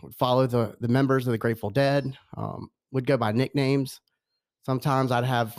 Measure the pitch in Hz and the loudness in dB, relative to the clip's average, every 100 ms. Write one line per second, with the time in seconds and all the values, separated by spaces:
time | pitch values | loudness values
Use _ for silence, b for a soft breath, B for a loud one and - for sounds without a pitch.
0 | 131 - 127 127 131 120 110 - 117 127 | -14 -4 2 2 2 2 0 -2 0 2
1 | 139 135 123 113 117 110 104 104 139 143 | 2 2 0 -2 -2 -2 -2 0 2 0
2 | 135 131 _ - 104 95 - _ _ 131 | -2 -10 _ -10 -10 -10 -14 _ _ -6
3 | 123 131 110 110 131 143 135 139 131 - | 0 0 2 0 0 0 0 0 -2 -10
4 | _ _ _ _ _ _ - 131 151 135 | _ _ _ _ _ _ -6 -2 0 0
5 | 131 120 127 120 113 | 2 0 0 0 -2